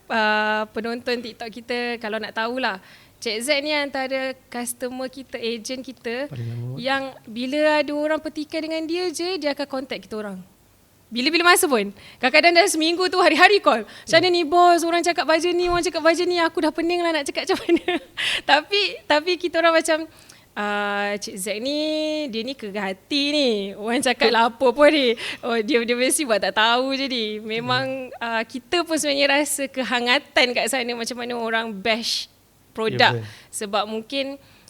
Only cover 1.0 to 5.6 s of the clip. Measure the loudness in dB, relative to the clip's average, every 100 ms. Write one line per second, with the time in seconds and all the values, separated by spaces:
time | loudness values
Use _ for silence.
1 | -4 -4 -4 -12 -12 -12 -8 -4 -4 -6
2 | -6 -6 -6 -4 -4 -2 -2 -4 -10 -20
3 | -20 -10 -6 -4 0 0 0 -2 -2 -4
4 | -4 -4 -4 -8 -12 -10 -8 -6 -8 -8
5 | -10 -10 -14 -8 -6 -6